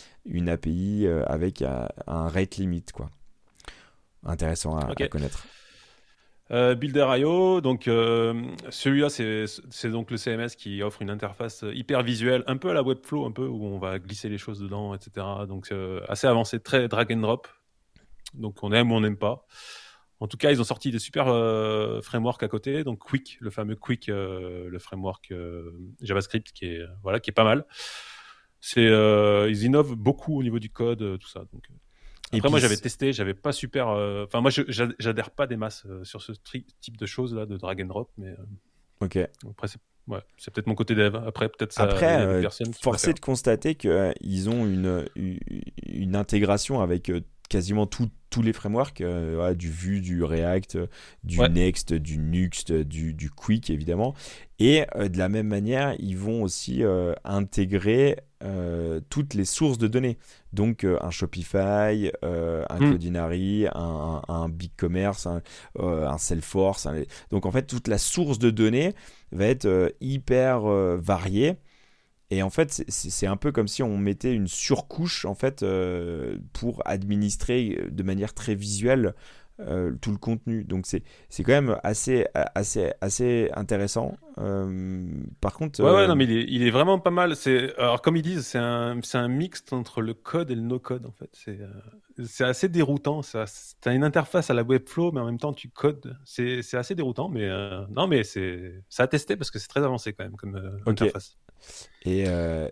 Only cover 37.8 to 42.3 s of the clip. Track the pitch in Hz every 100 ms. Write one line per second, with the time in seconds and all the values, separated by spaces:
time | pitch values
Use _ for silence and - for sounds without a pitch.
37.8 | 92 92 123 - 95 95 98 98 _ _
38.8 | _ _ 95 95 - - 110 104 101 -
39.8 | _ _ - 101 - _ - - 107 107
40.8 | 107 107 104 110 113 - 110 - 110 -
41.8 | 101 101 165 160 98